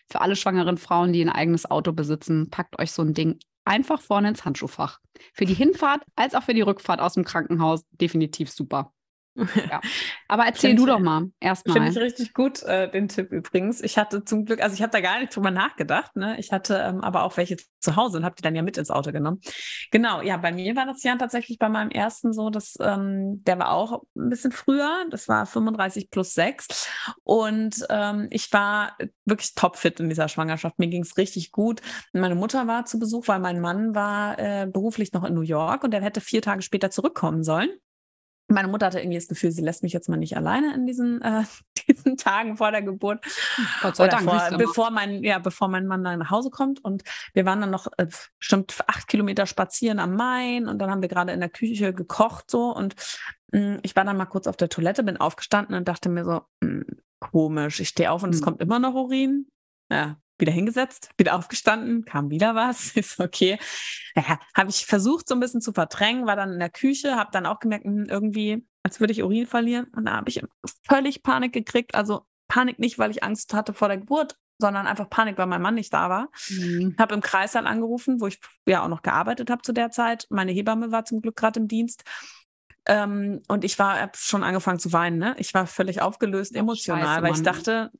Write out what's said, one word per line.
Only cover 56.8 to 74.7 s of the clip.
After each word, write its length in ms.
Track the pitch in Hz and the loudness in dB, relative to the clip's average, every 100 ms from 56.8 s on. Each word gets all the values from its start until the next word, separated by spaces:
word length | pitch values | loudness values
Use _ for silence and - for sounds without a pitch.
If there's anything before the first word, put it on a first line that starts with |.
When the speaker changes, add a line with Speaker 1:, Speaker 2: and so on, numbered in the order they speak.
| - - _ - | -8 -12 _ -14
Speaker 2:
komisch“, 580 | - 160 156 151 147 147 | 0 2 4 2 -2 -2
ich 80 | 175 | -4
stehe 220 | - 165 | 2 2
auf 120 | 170 | 2
und 60 | 190 | 2
es 60 | 165 | 2
Speaker 1:
Hm. 20 | |
Speaker 2:
kommt 180 | 151 - | 0 0
immer 200 | 170 240 | 0 2
noch 140 | 254 | 2
Urin. 520 | 254 254 262 269 277 269 _ _ _ - | 0 0 0 2 0 -2 _ _ _ -4
Ja, 240 | 147 151 151 _ - | -2 -2 -8 _ 0
wieder 120 | 156 | 2
hingesetzt, 580 | 170 214 240 262 - - - | 2 2 0 -2 -4 -4 4
wieder 200 | 175 180 | 4 4
aufgestanden, 680 | - - 220 220 226 233 | -2 0 2 2 2 -2
kam 260 | 220 147 143 | -2 -4 -2
wieder 240 | 151 214 | 2 2
was, 360 | 220 247 233 - | 2 0 -2 -2
<laughs> 40 | 220 | -2
ist 240 | - - | -2 -2
okay. 380 | 180 - 185 208 - - - - - | -2 2 2 2 -6 -10 -8 -10 -4
Naja, 240 | - 147 156 - | -2 0 0 0
hab 140 | - 190 | 2 2
ich 180 | - - | 0 2
versucht, 420 | 202 214 330 - | 2 4 2 0
so 60 | |
ein 60 | 247 | 0
bisschen 200 | 247 240 | 0 -2
zu 120 | 220 | -2
verdrängen, 540 | 202 160 - 208 247 226 | 0 0 2 0 0 0
war 100 | 202 | 0
dann 160 | 190 | -2
in 60 | 180 | -2
der 120 | 170 | -4
Küche, 460 | - 262 277 285 240 | 0 0 0 0 0
hab 160 | 202 | 0
dann 140 | 190 170 | -2 -2
auch 140 | 208 | -2
gemerkt, 240 | 226 214 | -2 -2
hm, 220 | 202 208 208 | -2 -2 -2
irgendwie, 580 | 202 214 214 208 220 - _ | -2 -2 0 -2 -2 -6 _
als 180 | - - | -4 0
würde 120 | 220 | 0
ich 100 | 220 | 2
Urin 240 | 190 220 240 | 0 0 0
verlieren. 400 | 240 233 240 247 | 0 0 -2 -4
Und 120 | 233 220 | -4 -2
da 100 | - | -2
hab 120 | - | -2
ich 140 | - - _ - - - | -6 -8 _ -16 -6 2
völlig 340 | 277 277 - | 4 4 -2
Panik 300 | - 262 254 | 0 2 2
gekriegt. 420 | 247 220 240 240 | -2 -2 -2 0
Also 280 | - 208 208 _ _ - | -2 0 -2 _ _ -4
Panik 300 | 247 247 - | 0 0 0
nicht, 200 | 240 - | -2 0
weil 120 | 214 | -2
ich 120 | 214 | -2
Angst 320 | 196 214 - | -4 -4 -4
hatte 200 | 208 214 | -4 -4
vor 140 | 202 208 | 0 0
der 100 | 196 | 0
Geburt, 380 | 202 294 285 - _ - | -2 0 0 -6 _ -2
sondern 280 | 208 | 0